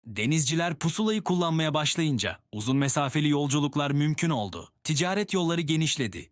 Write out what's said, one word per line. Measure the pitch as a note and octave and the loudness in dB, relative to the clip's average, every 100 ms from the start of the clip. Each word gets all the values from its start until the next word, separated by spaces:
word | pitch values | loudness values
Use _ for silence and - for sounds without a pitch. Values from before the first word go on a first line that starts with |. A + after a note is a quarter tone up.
Denizciler | A#2 G2+ A2+ D#3+ C3+ E3 E3+ | -10 -2 2 2 2 0 0
pusulayı | E3 E3 - A3 A3 | -2 -2 0 0 0
kullanmaya | - F3+ E3+ D#3+ D#3 | 0 0 2 2 2
başlayınca | D3+ D3+ - D#3+ B2+ F#2 - _ | 0 0 0 0 0 -2 -6 _
uzun | G#2+ A2 C3+ | -6 0 0
mesafeli | C#3 D3+ C#3 D3+ D3+ | 2 0 0 0 2
yolculuklar | D3 D3 D3 C#3+ D3 C#3+ | 0 0 0 0 0 0
mümkün | C#3+ D3+ D3 E3+ | 0 0 0 0
oldu. | C3+ G2+ E2+ D#2 _ | 0 -4 -8 -16 _
Ticaret | - D3 F3+ G3 G#3 | -2 0 0 0 0
yolları | F#3+ E3+ E3+ | 0 0 0
genişledi | D3+ D#3+ D#3 - A2+ E2+ - | 0 2 2 0 -2 -4 -14